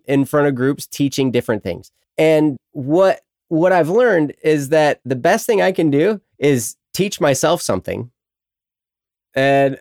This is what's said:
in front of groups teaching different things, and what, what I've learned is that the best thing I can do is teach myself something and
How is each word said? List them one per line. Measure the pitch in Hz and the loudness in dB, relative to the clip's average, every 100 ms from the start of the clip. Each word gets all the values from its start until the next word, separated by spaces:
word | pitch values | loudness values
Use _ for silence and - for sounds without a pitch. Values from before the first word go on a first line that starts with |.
| - | -2
in | 139 | -2
front | 135 151 143 | 0 0 0
of | 127 | 0
groups | 131 143 - | -2 -2 -8
teaching | - 139 139 135 | -4 -2 0 -2
different | 120 - 107 | -2 -2 -4
things, | 95 87 - _ _ - | -4 -10 -12 _ _ 0
and | 160 156 151 127 _ | 2 4 2 -2 _
what, | 151 131 165 190 - _ _ - | -10 -2 2 2 0 _ _ -6
what | 160 185 | 0 2
I've | 185 156 | 2 2
learned | 208 247 180 147 - | 2 2 0 -2 -4
is | 156 151 135 | -2 -2 0
that | 156 151 - | 2 2 -2
the | 120 127 | -6 -2
best | 165 214 - | 0 0 0
thing | 202 | 0
I | 185 | 0
can | 185 165 | 0 0
do | 139 180 208 _ - | 2 0 -2 _ -2
is | 151 131 - - _ | 0 0 -2 -12 _
teach | - 202 - | -4 -4 0
myself | 151 135 156 175 | 0 2 0 -2
something | - 95 - 92 123 _ _ _ _ _ _ _ _ _ _ _ _ 135 | -2 -4 -4 -10 -10 _ _ _ _ _ _ _ _ _ _ _ _ -2
and | 135 139 139 135 | 2 4 2 -2